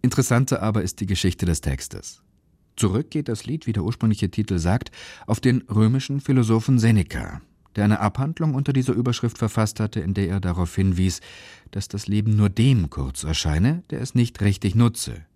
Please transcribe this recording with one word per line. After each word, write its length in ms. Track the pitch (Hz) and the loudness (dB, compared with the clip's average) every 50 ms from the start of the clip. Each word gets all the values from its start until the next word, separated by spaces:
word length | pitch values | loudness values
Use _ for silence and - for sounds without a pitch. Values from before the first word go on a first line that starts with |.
Interessanter 600 | - 127 - - 127 - 123 120 135 - 139 - - | 2 0 2 2 2 2 4 2 2 2 0 0 0
aber 180 | 107 107 110 | 0 0 0
ist 200 | 87 92 - - | -2 -2 -4 -6
die 60 | 101 | -4
Geschichte 380 | 95 101 - - 95 87 - - | -2 -2 0 0 0 0 0 0
des 160 | 87 82 78 | -2 -2 0
Textes. 640 | - 73 67 65 - - - - - - - _ _ _ _ _ _ _ _ _ _ _ _ | -2 -4 -4 -4 -6 -12 -14 -14 -14 -16 -20 _ _ _ _ _ _ _ _ _ _ _ _
Zurück 340 | - - 104 90 110 - - | 0 0 2 2 0 -2 -2
geht 180 | - 151 147 - | -4 -6 -4 -4
das 160 | 117 107 - | -6 -6 -6
Lied, 220 | - - 160 - | -6 -8 -6 -4
wie 80 | - 110 | -4 -4
der 100 | 104 82 | -2 -2
ursprüngliche 460 | 92 120 - - 113 107 - - 92 | -2 -4 -2 0 0 0 0 -2 -4
Titel 260 | - - 107 - 98 | -2 -4 -2 -2 -2
sagt, 340 | 87 80 87 95 - - - - - - - - - - | 0 0 0 0 0 -2 -6 -18 -20 -20 -20 -20 -20 -6
auf 120 | - 107 - | -4 -4 0
den 260 | - 127 120 131 - - | 2 2 2 2 -2 -2
römischen 540 | 104 107 110 110 123 135 131 - 139 139 - | 2 2 4 4 2 0 -2 -2 -6 -6 0
Philosophen 560 | - 139 131 120 110 113 113 110 - 135 123 | 2 2 2 4 4 2 2 4 4 2 4
Seneca, 640 | 110 113 113 104 87 - - - - 50 - - - _ _ _ _ _ _ | 6 6 4 4 2 0 -4 -8 -8 -8 -10 -14 -16 _ _ _ _ _ _
der 80 | - 104 | 0 2
eine 160 | 104 107 - | 2 2 2
Abhandlung 540 | 101 104 - - 131 147 160 - 165 156 139 | 0 -2 -2 -2 -4 -4 -2 -2 -2 -2 0
unter 180 | 131 139 - 139 | 0 -2 0 0
dieser 220 | 135 127 127 123 | 0 2 2 0
Überschrift 420 | 104 123 127 117 - - 120 - | 0 0 0 -2 -2 -2 -4 -2
verfasst 440 | - - 107 - - 110 104 - - | -2 -4 -2 0 0 0 0 0 -2
hatte, 200 | 110 104 - 107 | -4 -4 -2 -4
in 140 | 78 87 98 | -2 -2 0
der 160 | 98 98 85 | 0 0 0
er 100 | 92 98 | 0 -2
darauf 340 | 92 90 87 87 90 85 - | -2 -2 -2 0 -2 -2 0
hinwies, 460 | - 95 98 90 85 92 92 85 - - - - - - - - - _ - | 0 2 2 2 2 2 0 0 -2 -10 -18 -20 -20 -20 -20 -20 -20 _ -12
dass 180 | - 98 98 - | -10 -10 -10 -8
das 180 | - 101 - | -8 -10 -6
Leben 300 | - 104 107 107 110 107 | -2 -2 0 2 2 4
nur 120 | 104 104 101 | 4 4 2
dem 400 | 95 - 113 135 135 113 87 73 | 4 2 4 4 4 4 2 0
kurz 360 | - - 67 65 65 - - | -2 -6 -6 -6 -6 -8 -4
erscheine, 580 | 73 80 - - 80 76 78 92 123 156 175 - _ | -4 -4 -2 0 0 2 2 2 2 0 -2 -6 _
der 100 | - 135 | -8 -8
es 140 | 120 131 - | -8 -2 0
nicht 260 | 123 120 117 - - | 0 0 0 -2 -2
richtig 340 | 104 101 98 - - 104 95 | 0 0 0 2 -2 0 2
nutze. 520 | 110 120 117 113 - - - 62 - 78 _ _ | 4 2 2 2 -2 -8 -8 -10 -12 -14 _ _